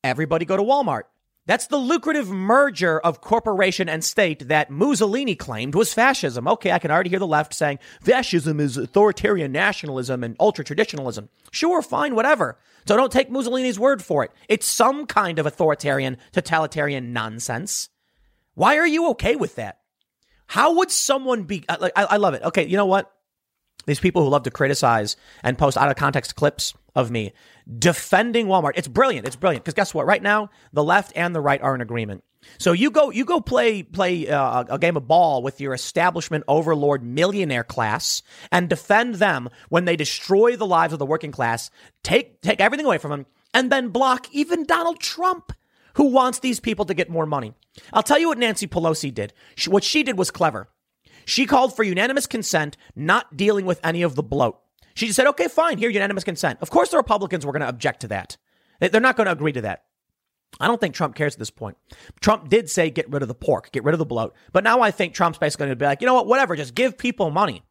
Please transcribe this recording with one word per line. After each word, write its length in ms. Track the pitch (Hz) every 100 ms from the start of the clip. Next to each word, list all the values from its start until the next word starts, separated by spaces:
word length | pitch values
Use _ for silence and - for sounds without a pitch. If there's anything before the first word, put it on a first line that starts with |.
Everybody 400 | 135 127 156 165
go 120 | 170 190
to 60 |
Walmart." 400 | 208 277 233 123 - _ _ _
That's 240 | - 220 -
the 80 | 285
lucrative 520 | 254 330 294 302 208
merger 720 | 190 190 247 277 175 175 160
of 220 | 170 -
corporation 680 | - 226 220 196 190 180 180
and 140 | 160
state 460 | - - 185 151 127
that 200 | 151 147
Mussolini 680 | 139 254 233 208 233 269 180
claimed 400 | - 110 127 147
was 180 | 226
fascism. 540 | - 254 262 156 120 117
Okay, 240 | 220 185
I 80 | 175
can 100 | 156
already 180 | 156 185
hear 120 | 185
the 60 | 185
left 280 | 151 151
saying, 240 | - 151 143 - -
"Fascism 560 | 190 254 240 - 151 151
is 180 | 147 127
authoritarian 760 | 117 196 208 - 208 202 143
nationalism 720 | 139 196 196 156 131 123 127
and 100 | 117 113
ultra-traditionalism." 880 | 196 208 143 147 214 151 131 104 104 _ _
Sure, 300 | - 320 349
fine, 340 | - 254 294 226
whatever. 420 | 247 294 143 - _ _ -
So 80 | 208
don't 160 | 262
take 180 | 254 262
Mussolini's 480 | 254 247 254 254 202
word 240 | 254 262
for 220 | - 156
it. 80 | 117 _ -
It's 180 | 208 -
some 400 | - 226 277 285
kind 320 | - 190 160
of 80 | 151
authoritarian, 720 | - 160 147 151 139 131 127 _
totalitarian 800 | - - 165 156 156 147 139 120
nonsense. 800 | 120 110 113 - 120 202 - - _ _ _ _ _ _
Why 240 | - 208 302
are 80 | 339
you 240 | 302 339
okay 260 | 233 202 277
with 180 | 156
that? 240 | - 104 - _ _ _ _ _ _ _
How 260 | 196 285
would 160 | 339 381
someone 540 | - - 269 262 240
be, 180 | 165 190 -
I, 80 | 165
like, 160 | -
I, 100 | 180
I 120 | 202 208
love 180 | 196
it. 80 | 135
Okay, 240 | 165 190 156
you 100 | 185
know 100 | 196
what? 260 | 196 - _ _ _ _ _ _ _ -
These 140 | 147
people 240 | 180 175
who 60 | 143
love 140 | 143
to 60 | 127
criticize 680 | - 135 139 127 113 104 - - -
and 120 | - 127
post 200 | 147 -
out 120 | 143
of 60 | 135
context 380 | 143 135 -
clips 400 | - 147 - - - _ -
of 140 | 120
me 220 | 117 101 _ _ _ - 117
defending 680 | 143 156 - 190 233 233 214
Walmart. 260 | 190 147 165
It's 120 | 139
brilliant. 380 | 123 269 160 113
It's 100 | -
brilliant. 280 | 185 139
'Cause 100 | -
guess 180 | 180 196
what? 140 | 160 139
Right 160 | 202
now, 280 | 196 208 208 _ _
the 120 | 147
left 280 | 151 185 190 -
and 180 | 175
the 60 | 165
right 200 | 143 139
are 140 | 135
in 60 | 131
agreement. 440 | 113 117 104 95 _ _ _ -
So 140 | 185
you 180 | 175 277
go, 200 | 240 285
you 140 | 214
go 160 | 254 339
play, 420 | - 247 240 208
play, 460 | 165 165 185 180 143
uh, 360 | 147 135 120 123
a, 60 |
a 40 | 135
game 180 | 170 165
of 120 | 123
ball 340 | 165 170 135
with 180 | 131 -
your 140 | 139
establishment 720 | 127 - - 175 170 - 156 -
overlord 540 | 151 160 156 143 139
millionaire 600 | 120 131 180 202 170 123
class 580 | 113 - 110 117 - - _ - -
and 160 | 180 175
defend 480 | 170 - 202 247 202
them 340 | 202 139 123 - -
when 160 | 165
they 120 | 180 170
destroy 600 | 151 - - 196 233 240
the 100 | 208
lives 260 | 170 165
of 80 | 156
the 60 | 139
working 260 | 156 147
class. 380 | 135 117 117 - _ - _
Take, 360 | - 233 - _
take 200 | 175 -
everything 260 | 202 277 294
away 120 | 165
from 120 | 151
them 160 | 143 135 _ _
and 180 | 247 254
then 180 | 269 247
block 400 | 190 262 254 -
even 320 | 277 302 349
Donald 360 | 302 339 339 339
Trump, 520 | - - 359 359 - - _ _ _
who 160 | - 285
wants 280 | 254 254 247
these 220 | 262 240
people 240 | - 208
to 100 | 185
get 160 | 170 175
more 160 | 165 151
money. 260 | 147 110 - _ - -
I'll 100 | 208
tell 160 | 214 294
you 100 | 330
what 100 | 262
Nancy 280 | 240 208 190
Pelosi 460 | 180 165 156 147
did. 200 | 110 104 _ -
She, 160 | - -
what 140 | 196
she 180 | - 302
did 140 | 262 202
was 140 | 160
clever. 380 | - 165 110 98 _ _ _ _ -
She 220 | - - 254
called 280 | 277 262
for 80 | 262
unanimous 460 | 214 180 240 269 -
consent, 480 | 240 196 170 147 - _
not 420 | - 151 214 - 147
dealing 300 | 202 208 185
with 180 | 175
any 180 | 165 170
of 120 | 170
the 80 | 131
bloat. 380 | 139 139 120 - _ _ _
She 120 | - 226
just 100 | 202
said, 100 | 269
"Okay, 220 | 277 339
fine, 280 | - 330 262
here, 140 | 202
unanimous 340 | 202 196 196
consent." 360 | 185 170 160 120
Of 80 | -
course 200 | - -
the 60 | 330
Republicans 480 | - 208 196 180
were 80 | 143
gonna 140 | 143 123
object 340 | 123 143 -
to 80 | 110
that. 300 | 98 87 - _ _ _ _
They, 80 | 180
they're 120 | 214
not 160 | 254 247
gonna 160 | 202
agree 200 | 160 151
to 80 | 127
that. 220 | 107 92 _ _ _ _ _ _ _ -
I 100 | 165
don't 120 | 233
think 140 | 190
Trump 220 | - 156 117
cares 180 | 147
at 40 | -
this 120 | 110
point. 260 | _ 104 - _ - - -
Trump 280 | - 214 151
did 220 | 220 165
say, 180 | - 165
"Get 220 | 143 -
rid 100 | 143
of 80 | 127
the 60 |
pork, 380 | 123 - 131 -
get 120 | 131
rid 80 | 123
of 60 | 165
the 80 | 147
bloat." 280 | 117 113 _ _
But 120 | -
now 160 | 208 240
I 120 | 220
think 200 | - 180
Trump's 240 | - 175 156
basically 300 | 151 - 139
gonna 100 | 123
be 80 |
like, 160 | 143 139
"You 60 | 247
know 80 |
what, 120 | 254 202
whatever, 300 | 254 269 160
just 180 | 131
give 220 | 120 254 -
people 340 | 247 - 175
money." 320 | 156 202 95 _